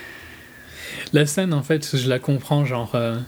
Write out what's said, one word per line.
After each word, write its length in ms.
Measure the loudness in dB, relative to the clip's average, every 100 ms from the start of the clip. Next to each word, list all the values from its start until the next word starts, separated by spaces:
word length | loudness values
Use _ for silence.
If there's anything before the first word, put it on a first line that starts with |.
| -16 -16 -18 -20 -20 -20 -20 -16 -12 -10 2
La 140 | 4 4
scène, 260 | 2 2
en 80 | 2
fait, 340 | 2 0 0 0
je 140 | 2
la 80 | 0
comprends, 480 | 2 0 2 2 2
genre, 300 | 0 -2 0
euh, 240 | 0 -2